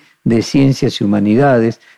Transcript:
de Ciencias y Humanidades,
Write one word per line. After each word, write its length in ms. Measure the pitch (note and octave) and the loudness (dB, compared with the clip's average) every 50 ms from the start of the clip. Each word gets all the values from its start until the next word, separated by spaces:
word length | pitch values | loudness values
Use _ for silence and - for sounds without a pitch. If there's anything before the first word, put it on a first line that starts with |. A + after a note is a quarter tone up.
| _ _ _ _ - | _ _ _ _ -4
de 200 | - A#2 A2+ G#2 | -2 0 0 -2
Ciencias 580 | - - C#3+ C#3 C3+ C3 - C#3 A#2 - - | -2 0 0 2 2 0 0 -2 -4 -4 -4
y 40 | A#2 | -4
Humanidades, 760 | G2+ G#2 G2+ G2+ G#2 G#2+ B2+ C#3+ C#3 B2+ A#2 A2+ A#2 A2+ - _ _ _ | -2 -2 0 0 0 0 2 2 2 2 2 0 0 -4 -6 _ _ _